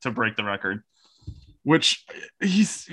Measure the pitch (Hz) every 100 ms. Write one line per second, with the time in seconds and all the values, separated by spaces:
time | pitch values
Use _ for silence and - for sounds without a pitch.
0 | 131 113 110 110 104 98 95 104 - _
1 | _ _ - - - _ 139 156 - -
2 | - - - _ 196 190 208 - -